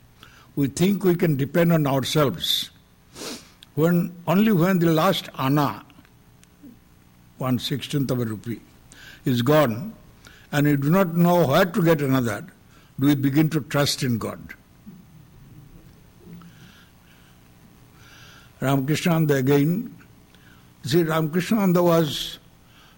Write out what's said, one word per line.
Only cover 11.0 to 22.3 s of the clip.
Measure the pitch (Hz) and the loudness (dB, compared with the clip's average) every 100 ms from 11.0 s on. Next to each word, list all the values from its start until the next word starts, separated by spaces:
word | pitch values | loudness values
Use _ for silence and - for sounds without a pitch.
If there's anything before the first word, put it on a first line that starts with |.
| 185 170 | 2 2
know | 170 175 135 | 4 4 4
where | 151 190 | 2 2
to | 202 | 2
get | 170 160 | 2 2
another, | 139 131 117 104 - - - - - - | 2 0 0 -6 -10 -20 -20 -20 -20 -2
do | 139 | 0
we | |
begin | 143 139 139 160 | 2 2 2 2
to | 156 | 0
trust | 117 143 139 - | -2 -2 0 -2
in | 131 113 | -2 -2
God." | 98 - - - _ - - - - - - - - - - - - - - - - 170 - - - - - - - - - - - - - - - - - - - - - - | -4 -10 -16 -20 _ -20 -20 -20 -20 -20 -20 -20 -20 -20 -20 -20 -20 -20 -20 -20 -20 -20 -20 -20 -20 -20 -20 -20 -20 -20 -20 -20 -20 -20 -20 -20 -20 -20 -20 -20 -20 -20 -20 -6
Ramakrishnananda | 131 139 135 151 180 160 156 139 | -2 0 0 -2 0 2 2 2
again, | 127 143 147 185 247 - - - - - - - - - | 2 2 2 -2 -6 -16 -20 -20 -20 -20 -20 -20 -20 -16
see, | - 160 | -2 0
Ramakrishnananda | 165 160 160 175 170 226 196 175 | 0 -2 -2 -4 -2 0 2 4
was | 175 170 156 123 - | 4 2 0 -4 -10